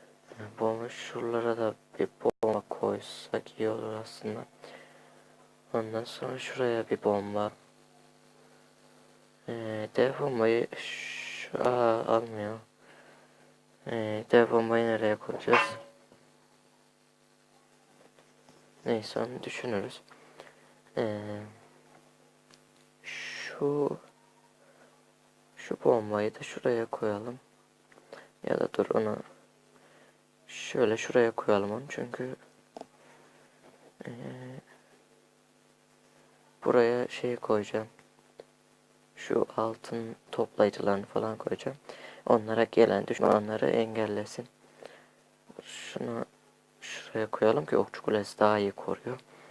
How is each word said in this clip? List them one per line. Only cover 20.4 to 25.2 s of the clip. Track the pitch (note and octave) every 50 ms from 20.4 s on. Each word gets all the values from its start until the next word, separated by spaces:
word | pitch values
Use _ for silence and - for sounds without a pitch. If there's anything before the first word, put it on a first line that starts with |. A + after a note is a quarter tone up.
| - - - - - - - - _ - -
Ee, | - A#2+ G#2+ G#2 G#2 G#2 G#2 G#2 G#2 G#2+ G#2 - - - - - - - - - - - _ _ _ _ _ _ _ _ - - - _ _ _ _ _ _ _ _
şu, | - - - - - - - - - - - - D3 C#3+ D3 D3 C#3+ - - - - - - _ _ _ _ _ _ _ _ _ - - - - - - _ _ _ _ _ _